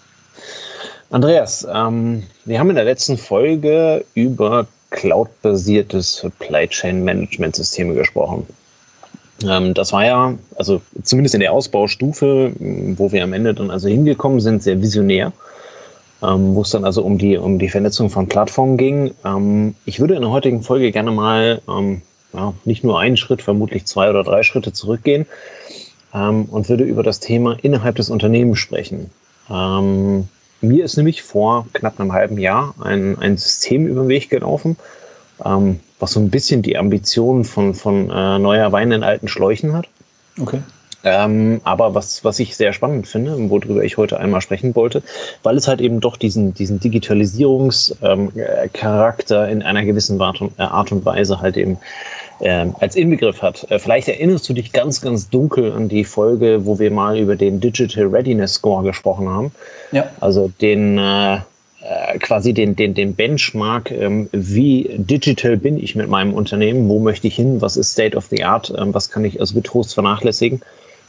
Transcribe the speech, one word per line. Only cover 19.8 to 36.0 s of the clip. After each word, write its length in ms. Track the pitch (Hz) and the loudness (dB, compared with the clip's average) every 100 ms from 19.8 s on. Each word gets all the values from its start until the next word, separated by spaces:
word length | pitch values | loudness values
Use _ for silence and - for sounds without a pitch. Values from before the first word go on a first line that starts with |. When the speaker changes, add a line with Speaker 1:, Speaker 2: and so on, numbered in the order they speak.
Speaker 1:
ich 140 | - - | -10 0
würde 160 | 156 | 0
in 60 | 180 | 2
der 80 | 117 | 0
heutigen 320 | 135 139 117 | 0 0 0
Folge 300 | 113 131 123 | 0 0 2
gerne 180 | 104 113 | 0 -2
mal, 500 | 110 110 110 113 113 - | 0 2 2 2 0 -4
ähm, 340 | 95 98 92 - _ _ | -4 -2 -4 -8 _ _
ja, 200 | 90 101 92 | -8 -6 -4
nicht 180 | 117 110 | -4 -2
nur 160 | 123 87 | 0 2
einen 200 | 107 120 | 2 0
Schritt, 240 | - 127 | 0 -2
vermutlich 420 | - 104 107 101 | 0 0 0 -4
zwei 240 | - 98 101 | -4 0 2
oder 160 | 101 | 2
drei 180 | 95 98 | 2 2
Schritte 300 | 110 131 104 | 2 0 -4
zurückgehen, 540 | - 101 117 147 143 156 - - - - - - _ _ | -6 -4 -2 0 0 -2 -10 -20 -20 -20 -20 -20 _ _
ähm, 320 | 101 104 110 104 | -4 0 0 0
und 200 | 107 101 | -2 0
würde 120 | 120 | 2
über 200 | 131 110 | 2 0
das 180 | 107 101 | 0 -2
Thema 380 | - 117 120 117 | 0 0 2 0
innerhalb 360 | 139 135 120 117 | 0 2 0 -2
des 120 | 107 | -2
Unternehmens 500 | 113 107 117 123 104 | 0 2 4 4 0
sprechen. 520 | - - - - 95 - _ _ - | -2 -6 -6 -10 -12 -16 _ _ -10
Ähm, 760 | 92 95 98 98 98 98 98 98 - _ _ | -4 -2 0 2 2 2 0 -2 -10 _ _
mir 200 | 113 143 | 2 4
ist 140 | 165 - | 2 2
nämlich 260 | 156 160 | 2 0
vor 440 | - 104 107 120 117 | -4 0 2 0 -2
knapp 260 | - 110 - | -6 -4 -4
einem 140 | 98 | -2
halben 240 | 92 107 104 | 0 0 0
Jahr 360 | 92 107 139 - | 0 0 -2 -6
ein, 360 | 101 98 98 - | -4 -2 0 0
ein 180 | 98 95 | 0 0
System 500 | - - - 135 160 | -2 -4 0 0 2
über 180 | 131 | 0
den 40 | 131 | 2
Weg 220 | 143 - | 0 0
gelaufen, 460 | 131 - 147 165 165 - - - - _ - | -4 -2 -2 -2 -4 -8 -20 -20 -20 _ -10
ähm, 360 | - 98 98 92 - _ | -2 2 2 0 -6 _